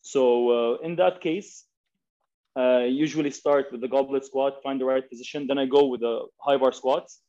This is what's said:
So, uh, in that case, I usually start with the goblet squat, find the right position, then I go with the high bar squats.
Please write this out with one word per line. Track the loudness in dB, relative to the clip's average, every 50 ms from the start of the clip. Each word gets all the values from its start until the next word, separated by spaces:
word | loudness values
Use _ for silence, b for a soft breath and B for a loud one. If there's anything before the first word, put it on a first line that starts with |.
So, | _ -2 0 2 4 4 4 4 4 2 2 2 2 0 -2
uh, | -2 -4 -8
in | -2
that | 0 0 0 0 -2
case, | -6 -4 -4 -4 -8 -12 -20 -20 _ _ _ _ _ _ _ _ _ _ _ _ _ _ _ _ _ _ _
I | 0 2 4 4 4 2
usually | 0 0 0 -2 -2 0 -2 -2 -2
start | -4 -4 _ 2 2 2 2 -2
with | -8 -10
the | -8 -2
goblet | 0 0 0 0 -2 -4 -4
squat, | -4 -4 -2 -2 -2 -4 -6 _
find | -8 -6 -4
the | -2
right | 0 0 -2 -2 -6
position, | -16 -18 -18 -12 -10 -10 -4 -4
then | -2 -2
I | -2
go | 2 4 4 4 4
with | 0 -4
the | -4 -4 -4 -4 -6 -10 _ _
high | -2 0 0 2
bar | 2 0
squats. | 0 0 -2 -2 -2 -2 -4 -10 -20 _ _